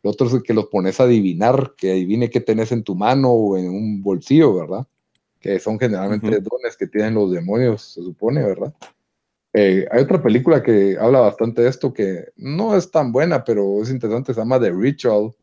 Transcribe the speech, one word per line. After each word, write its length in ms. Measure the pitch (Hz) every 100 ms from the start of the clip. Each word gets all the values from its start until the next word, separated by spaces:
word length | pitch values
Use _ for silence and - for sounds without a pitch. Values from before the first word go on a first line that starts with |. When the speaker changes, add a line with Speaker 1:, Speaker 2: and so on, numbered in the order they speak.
Speaker 1:
Lo 80 | 104
otro 160 | 101 120
es 140 | 127
que 100 | -
los 120 | 110 98
pones 340 | 101 92 95
a 40 |
adivinar, 680 | 127 117 95 85 110 135 127 _
que 160 | 95
adivine 360 | 92 90 113 120
qué 100 | 123
tenés 320 | - 110 110
en 120 | 120
tu 100 | 104
mano 360 | 92 107 135 131
o 240 | 117 104 95
en 140 | 90
un 320 | 95 110 101
bolsillo, 520 | 98 92 - 151 147
¿verdad? 320 | 92 78 95 135 _ _ _ _ _
Que 180 | - 95
son 200 | 107 107
generalmente 500 | 127 98 98 107 107
Speaker 2:
Ujú. 140 | 107
Speaker 1:
dones 340 | 98 - 117 -
que 100 | 92
tienen 280 | 104 107
los 180 | 110 98
demonios, 500 | 90 87 110 127 104 -
se 80 | -
supone, 400 | 90 85 110 143
¿verdad? 280 | 110 92 113 - - _ _ _ _ _ _ 104
Eh, 300 | 98 92 -
hay 120 | 117
otra 200 | 143 185
película 400 | 123 117 131 147
que 360 | 127 107 98 92
habla 200 | 113 131
bastante 420 | 107 - 113 117
de 80 | 120
esto, 200 | 131 135
que 320 | - 98 90 - -
no 400 | 131 156 226 202
es 140 | -
tan 200 | 165 131
buena, 320 | 123 170 139
pero 380 | 123 104 98 101
es 80 | 113
interesante, 460 | 131 117 117 131
se 60 | 113
llama 200 | 113 131
The 100 | 110
Ritual 640 | 90 123 139 123 104 107 -